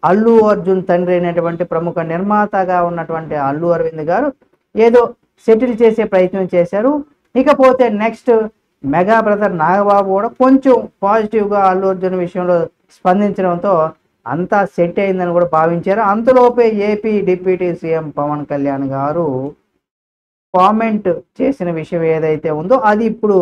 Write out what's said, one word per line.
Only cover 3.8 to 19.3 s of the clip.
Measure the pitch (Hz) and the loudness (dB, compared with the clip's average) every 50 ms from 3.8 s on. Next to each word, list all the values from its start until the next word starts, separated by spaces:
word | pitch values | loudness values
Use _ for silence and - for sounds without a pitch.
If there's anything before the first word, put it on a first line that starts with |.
| 165 165 160 156 151 151 | -2 -4 -4 -8 -4 -2
గారు | 175 208 262 302 269 _ _ _ _ _ _ _ _ | -2 -2 -2 -4 -6 _ _ _ _ _ _ _ _
ఏదో | 208 220 233 233 247 240 233 240 _ _ _ _ _ _ | 2 2 4 6 4 2 2 -2 _ _ _ _ _ _
సెటిల్ | - 226 220 254 247 240 214 240 | 2 2 2 2 -2 0 2 2
చేసే | 226 214 226 214 | 2 2 2 -4
ప్రయత్నం | 208 196 185 185 185 185 196 190 180 - | 0 2 2 2 2 0 -4 -6 -2 0
చేశారు. | 175 175 175 - 196 214 262 294 294 285 _ _ _ _ _ _ | 0 0 0 -2 -2 0 0 -2 -2 -4 _ _ _ _ _ _
ఇకపోతే | 240 269 277 285 - 262 262 254 254 254 233 | 0 2 2 4 4 4 4 4 4 2 0
నెక్స్ట్ | 208 202 214 226 226 - _ - 233 226 220 214 _ _ _ _ _ _ - | 0 0 -2 -4 -4 -4 _ 2 2 2 2 -2 _ _ _ _ _ _ -6
మెగా | 135 139 165 180 196 220 226 | -2 0 0 2 2 2 2
బ్రదర్ | 220 208 208 202 208 202 180 170 | 2 2 0 0 0 -2 -2 0
నాగబాబు | 156 156 180 202 202 202 202 202 196 190 | 0 0 2 2 2 2 2 2 2 0
కూడా | 190 196 208 233 | -2 -2 -2 -4
కొంచెం | 233 _ 254 254 269 269 269 269 254 233 220 - _ _ - | -2 _ 2 4 4 4 4 4 2 2 2 -4 _ _ -2
పాజిటివ్గా | 202 208 226 214 214 - 220 208 202 208 202 196 190 | 0 0 0 0 0 -2 -2 -2 0 0 2 2 2
అల్లు | 185 185 196 | 2 2 0
అర్జున్ | 190 190 185 180 185 185 185 175 | -2 -2 -2 -2 -4 -2 -2 -4
విషయంలో | 175 - 180 180 175 180 170 165 165 _ _ _ _ _ | -4 -4 -6 -2 0 0 0 0 -4 _ _ _ _ _
స్పందించడంతో | _ _ 190 180 202 208 208 196 - 190 180 175 175 175 202 190 165 156 160 - _ _ _ _ _ _ | _ _ 0 2 2 2 0 -2 -2 -2 -2 -2 -2 0 0 2 2 0 -2 -4 _ _ _ _ _ _
అంతా | 117 131 156 180 180 - 208 196 | -8 -6 -6 -4 0 0 0 0
సెట్ | 175 _ - 175 170 175 - | -2 _ -2 -2 -2 0 -2
అయిందని | 202 196 190 185 180 175 170 | -2 -2 -2 -2 -2 0 0
కూడా | 175 175 170 160 | 0 0 2 2
భావించారు. | 160 160 165 170 170 165 185 190 208 | 2 2 2 0 -2 -2 -2 -2 0
అంతలోపే | 226 196 202 214 226 240 262 254 247 240 240 240 240 226 220 208 196 208 | 0 0 0 0 2 2 4 6 4 4 4 4 2 2 2 0 -2 -2
ఏపీ | 214 208 - 220 214 208 | -2 -2 -2 -2 -2 0
డిప్యూటీ | 185 175 185 175 180 190 185 175 185 180 170 | 0 0 -2 -2 0 -2 -2 0 -2 -4 -4
సీఎం | 165 - 165 160 160 160 151 | -6 -4 -4 -4 -4 -4 -6
పవన్ | 139 - 147 147 147 147 143 | -6 -4 -4 -4 -4 -6 -6
కళ్యాణ్ | 135 147 143 139 143 139 135 139 135 | -6 -6 -4 -4 -4 -4 -4 -6 -6
గారు | 135 135 135 147 151 170 170 151 | -4 -4 -4 -4 -2 -2 -4 -2